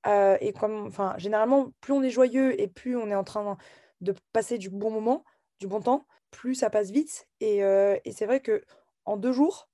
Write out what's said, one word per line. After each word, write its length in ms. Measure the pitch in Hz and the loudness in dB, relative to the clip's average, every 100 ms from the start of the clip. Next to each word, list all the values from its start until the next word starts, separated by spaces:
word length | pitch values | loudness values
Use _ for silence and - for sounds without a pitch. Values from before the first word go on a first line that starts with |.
| 208 | 4
Euh, 300 | 202 196 196 | 4 6 4
et 100 | - | 0
comme, 340 | 202 214 214 208 | -4 -4 -4 -10
enfin, 280 | 196 190 - | -6 -4 -4
généralement, 520 | 185 214 220 277 254 _ | -2 0 4 2 2 _
plus 140 | - | -2
on 80 | 277 | 0
est 80 | 262 | 0
joyeux 500 | 226 254 254 269 - | 2 2 4 0 0
et 80 | 202 | -4
plus 300 | - 254 247 | -6 -6 -6
on 100 | 214 | -2
est 60 | |
en 100 | 202 | -4
train 320 | 196 214 208 196 - - _ _ | -4 -6 -6 -8 -14 -20 _ _
de 120 | 180 185 _ | -8 -8 _
passer 240 | 226 220 233 | -4 -2 -6
du 100 | 190 | -6
bon 220 | 196 214 | -6 -6
moment, 340 | 220 220 285 _ _ _ _ | -4 -2 -2 _ _ _ _
du 80 | 196 | -8
bon 140 | 208 | -4
temps, 260 | 240 277 _ _ _ | 0 -2 _ _ _
plus 240 | - 247 | -12 -8
ça 140 | 254 226 | -2 0
passe 220 | 214 196 | 0 0
vite. 360 | 233 302 - _ _ | -2 -2 -10 _ _
Et, 240 | 220 202 | -2 2
euh, 320 | 196 196 202 196 | 4 4 4 2
et 80 | - | -4
c'est 140 | - 214 | -8 -2
vrai 140 | 262 | -2
que 220 | 247 214 - _ _ _ - | 0 -4 -4 _ _ _ -8
en 100 | 208 | -4
deux 160 | 240 | -2
jours 380 | 254 302 - _ | 2 0 0 _